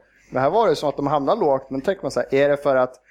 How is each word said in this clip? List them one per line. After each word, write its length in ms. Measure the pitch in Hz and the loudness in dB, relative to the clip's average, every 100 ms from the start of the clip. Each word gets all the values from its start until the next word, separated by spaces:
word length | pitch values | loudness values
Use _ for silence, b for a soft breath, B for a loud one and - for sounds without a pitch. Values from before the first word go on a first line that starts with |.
| b b b | b b b
Men 80 | 127 | -2
här 60 | 135 | 0
var 180 | 202 214 | 2 2
det 60 | 147 | 0
som 140 | 151 | -2
att 80 | 135 | -4
de 100 | 143 | -2
hamnar 280 | 147 139 214 | 0 0 0
lågt, 320 | 170 135 - | 2 0 -2
men 120 | 135 | -6
tänker 200 | 135 190 | -4 -4
man 100 | 143 | -4
så 80 | 123 | -4
här, 140 | - 139 | -2 2
är 140 | 143 | 2
det 80 | 143 | 2
för 180 | 143 131 | 2 2
att, 180 | 127 - b | 0 -4 b